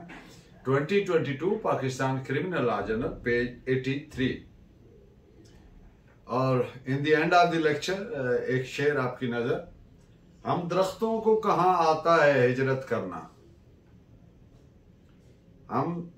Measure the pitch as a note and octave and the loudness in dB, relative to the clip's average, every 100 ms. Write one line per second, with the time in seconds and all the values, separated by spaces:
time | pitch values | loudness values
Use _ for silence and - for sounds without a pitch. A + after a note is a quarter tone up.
0 | - - - - - - B2+ C#3 D3+ G3+ | -10 -18 -20 -20 -20 -10 -2 0 2 0
1 | - D#3+ C3+ C3 F3+ G#3+ E3+ B2+ C3 - | 2 0 0 -2 -2 -2 -2 -2 -2 -2
2 | C3+ C3+ C3+ C#3 F3+ D#3+ A#2+ G2+ G2+ A2 | -2 -2 -4 -4 -2 -2 0 -2 -2 -2
3 | D3 - A#2+ A#2+ B2 - - C3 C3 C#3 | -4 -4 -2 0 -2 -6 -2 -2 -2 -4
4 | - A#2+ B2+ - - - - - - - | -6 -4 -4 -4 -12 -20 -20 -20 -20 -20
5 | - - - - - - - - - - | -20 -20 -20 -20 -20 -20 -20 -20 -20 -20
6 | - - - A#2+ C3 B2+ - - C3 C#3 | -20 -20 -4 -2 2 0 -2 -6 -4 -2
7 | D3 D#3 E3 F3 E3+ E3 D3+ D3 - G3 | 2 2 6 6 4 4 0 0 -4 -6
8 | G#3 C#3+ B2+ A#2+ A#2 B2+ B2+ - D3 C#3 | -6 -4 -2 -2 0 -2 -2 -2 0 0
9 | B2 - B2+ A#2+ A#2 E3+ - - - - | -2 -4 -4 -2 -2 -4 -6 -18 -20 -20
10 | - - - - - E3 E3+ F3+ F#3 - | -20 -20 -20 -10 -4 -4 0 0 0 -2
11 | A3+ A3+ A3 A3 - E3+ F#3 F3 D#3+ D#3 | -2 0 2 2 2 2 4 4 4 2
12 | - D3 C#3+ C3+ B2 B2+ C3+ C3 - G#2+ | 4 6 6 6 4 2 0 -2 -2 -4
13 | F#2+ E2 - - - - _ - _ - | -4 -10 -16 -20 -20 -20 _ -20 _ -20
14 | - - - - - - - - - - | -20 -20 -20 -20 -20 -20 -20 -20 -20 -20
15 | - - - - - - - A2+ E3 E3+ | -20 -20 -20 -20 -20 -20 -6 -4 -2 -6
16 | - | -10